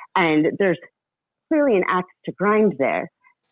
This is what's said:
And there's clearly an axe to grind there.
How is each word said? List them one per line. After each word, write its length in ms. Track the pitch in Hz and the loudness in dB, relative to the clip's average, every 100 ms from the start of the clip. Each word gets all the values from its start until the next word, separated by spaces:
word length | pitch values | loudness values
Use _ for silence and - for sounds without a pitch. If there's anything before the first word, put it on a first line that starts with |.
| - 185 | -6 -2
And 320 | 165 151 156 - | 0 2 0 0
there's 200 | 196 165 - _ _ _ _ _ - | -2 -2 -8 _ _ _ _ _ -4
clearly 260 | 311 285 196 | 0 2 0
an 60 | - | 0
axe 180 | 185 180 _ - | -4 -6 _ -12
to 60 | |
grind 420 | - 196 214 214 139 | -4 0 2 2 0
there. 320 | 131 - 180 _ _ _ _ | -2 -2 -6 _ _ _ _